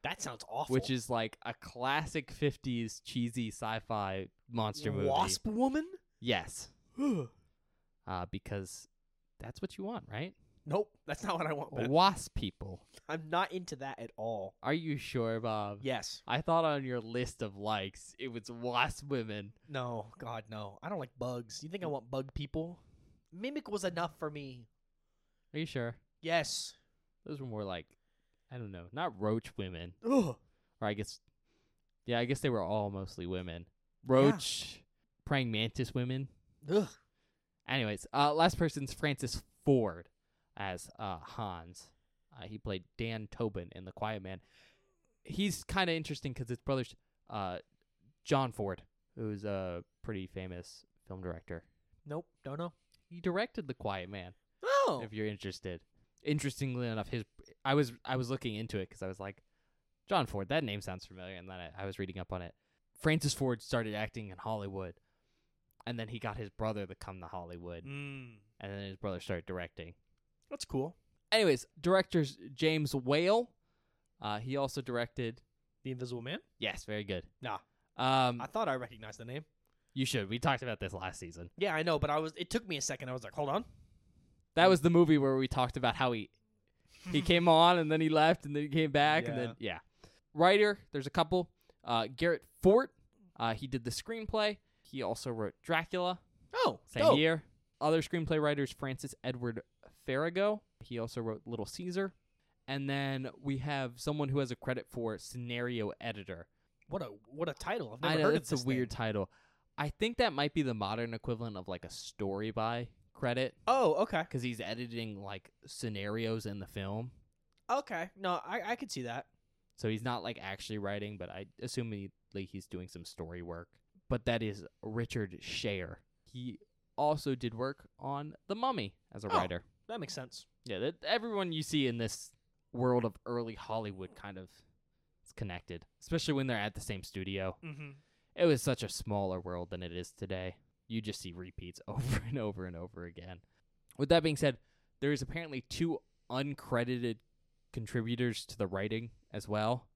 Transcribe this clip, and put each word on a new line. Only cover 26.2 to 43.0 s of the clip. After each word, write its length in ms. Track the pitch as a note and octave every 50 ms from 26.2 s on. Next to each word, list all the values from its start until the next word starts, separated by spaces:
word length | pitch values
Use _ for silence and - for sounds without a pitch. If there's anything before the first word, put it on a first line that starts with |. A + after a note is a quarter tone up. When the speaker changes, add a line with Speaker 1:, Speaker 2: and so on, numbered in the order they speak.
Speaker 1:
Yes. 540 | - D#3+ E3 E3+ C#3+ - - - - - - _ _ _ _ _ _ _ _ _ _
Speaker 2:
Those 160 | - D3+ C#3
were 60 | C3+
more 180 | B2 A2 G#2+ G#2
like, 220 | G2 F2+ E2+ D2+ _ _ _ _ _ _ _ _ _ _ _ _ _
I 40 | C3 B2
don't 140 | A#2 G2+
know, 140 | F#2+ F2 E2+ F2+
not 260 | A#2 C#3+ F3 E3+ G#2+ F#2
roach 360 | G#2 G#2+ A2 A2+ - - -
women. 380 | - G2 F#2 F2+ E2 E2+ F2+ F2 _ -
Speaker 1:
Ugh. 320 | A3+ C#4 C4+ G3 D3 A#2 - _ _ _ _ _ _ _ _
Speaker 2:
Or 80 | A2 G#2
I 60 | G#2
guess, 260 | G2+ G#2 - - - _ _ _ _ _ _ _ _ _ _ _ _ _ _ _ _ _
yeah, 120 | - A#2+ A#2
I 60 | A#2+
guess 160 | A#2+ C3+ C3
they 100 | - C#3
were 120 | A#2+ G#2+
all 280 | F2 E2+ G#2 G#2+ G#2 G2+
mostly 360 | G2 G2 F#2+ F2+ - - F2+
women. 400 | F2 F#2 F2+ F2+ F2+ E2 E2+ F2 _ _ _ _ _ _ _ - B2
Speaker 1:
Yeah. 60 | C3
Speaker 2:
Roach, 680 | C3 C3+ C#3+ C#3+ F3 - - - - - - - - _ _ _ _ _ _ _ _ _
praying 260 | - C#3+ C3+ B2+ A#2
mantis 420 | A2 G#2+ A2 A2+ - - B2+ - -
women. 340 | B2+ B2 B2 C3 C3 C#3 - - _ _ _ _ _ - D3
Speaker 1:
Ugh. 180 | F3 G#3 G3+ - - - _ _ _ _ _ _ _ _ _ _ _ _ _
Speaker 2:
Anyways, 400 | - B2+ C3+ A#2 G#2+ G#2 G2 - -
uh, 220 | - C3+ C#3+ D3 D3
last 240 | D#3+ E3+ F3+ - -
person's 340 | E3+ D#3 - D3 C#3 B2
Francis 500 | - - - D3 C#3 - - A#2+ - - - _ _ _ _
Ford 440 | - C#3 B2+ A2+ G2 E2 E2+ E2+ - _ _ _ _ _ _ _ _ _
as, 340 | - G2 G2 F2+ F2 - - - -
uh, 200 | G#2+ G2 F#2 D#2+
Hans. 720 | C#2+ - - - A2 G2 F2+ E2+ E2 E2+ F2+ - - - _ _ _ _ _ _ _ _ D3+
Uh, 100 | B2+ -
he 120 | F#2 G#2+ G#2+
played 260 | _ A2 G2 F#2 F2+ _ _
Dan 300 | -